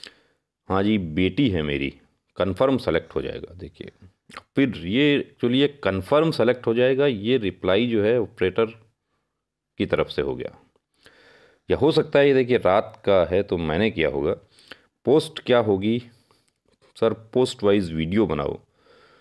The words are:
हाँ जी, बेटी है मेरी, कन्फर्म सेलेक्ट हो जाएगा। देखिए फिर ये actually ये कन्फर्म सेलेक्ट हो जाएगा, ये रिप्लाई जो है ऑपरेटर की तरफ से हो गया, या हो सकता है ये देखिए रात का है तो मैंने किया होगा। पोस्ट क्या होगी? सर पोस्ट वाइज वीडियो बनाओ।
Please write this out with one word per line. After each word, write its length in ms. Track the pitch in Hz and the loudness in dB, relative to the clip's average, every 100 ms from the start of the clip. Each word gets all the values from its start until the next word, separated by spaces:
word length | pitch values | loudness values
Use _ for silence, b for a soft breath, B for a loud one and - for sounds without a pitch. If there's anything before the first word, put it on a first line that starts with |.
| B B B B _ _ - | B B B B _ _ -4
हाँ 120 | 95 | -2
जी, 140 | 101 107 | 0 -2
बेटी 520 | 82 78 92 92 135 | -2 -2 -2 0 0
है 120 | 90 | 0
मेरी, 320 | 76 69 69 - _ _ _ - | -2 -4 -6 -10 _ _ _ -4
कन्फर्म 400 | 95 92 135 131 | -2 0 2 0
सेलेक्ट 380 | - 82 - - | 0 -2 -2 -8
हो 60 | |
जाएगा। 320 | - - - | -8 -10 -14
देखिए 380 | 90 - - - - 95 _ _ - - - | -16 -18 -18 -20 -20 -20 _ _ -20 -8 -2
फिर 220 | 135 82 | -2 -2
ये 420 | 85 117 147 143 | -4 0 2 0
actually 360 | - - 120 127 | -2 -4 -2 0
ये 80 | 143 - | 0 0
कन्फर्म 480 | 95 95 92 147 165 | -4 -2 0 2 2
सेलेक्ट 360 | 147 117 120 - | 0 0 0 -2
हो 60 | |
जाएगा, 340 | 113 127 135 143 | 0 2 2 0
ये 300 | 107 107 131 | -2 -2 -2
रिप्लाई 500 | 98 - 87 98 123 | -2 -4 0 0 2
जो 160 | 110 | 0
है 160 | 104 123 | 2 0
ऑपरेटर 440 | 95 - 92 92 110 - _ _ _ _ _ _ _ _ _ - | -2 -2 -2 0 -2 -4 _ _ _ _ _ _ _ _ _ -6
की 60 | 101 | -2
तरफ 240 | 78 76 | -2 -2
से 120 | - | -4
हो 140 | 69 62 | -6 -6
गया, 200 | - - _ _ _ _ b b b b b b - | -10 -16 _ _ _ _ b b b b b b -4
या 80 | 87 | 0
हो 140 | 139 | 2
सकता 280 | 156 147 143 | 2 2 4
है 80 | 143 | 4
ये 60 | |
देखिए 240 | 131 123 117 | 4 2 2
रात 440 | 90 98 - - - | 2 2 0 -6 2
का 180 | 98 80 | 2 2
है 180 | 92 | 0
तो 140 | 98 90 | -2 -2
मैंने 320 | 80 80 110 | -2 -2 -2
किया 180 | 85 76 | 0 -2
होगा। 260 | 69 73 - _ B B B B _ - | 0 -4 -4 _ B B B B _ 0
पोस्ट 340 | 151 151 - | 2 0 -8
क्या 200 | - 120 | 0 2
होगी? 380 | 107 98 104 120 - b b b b _ _ _ _ - | 2 0 0 -4 -6 b b b b _ _ _ _ -2
सर 160 | 113 110 - | 0 -2 -4
पोस्ट 300 | 123 127 - | 0 0 0
वाइज 280 | 101 104 87 | 2 2 0
वीडियो 320 | 80 80 101 95 | -4 -2 0 0
बनाओ। 340 | 76 71 - _ b b b b b | -2 -4 -8 _ b b b b b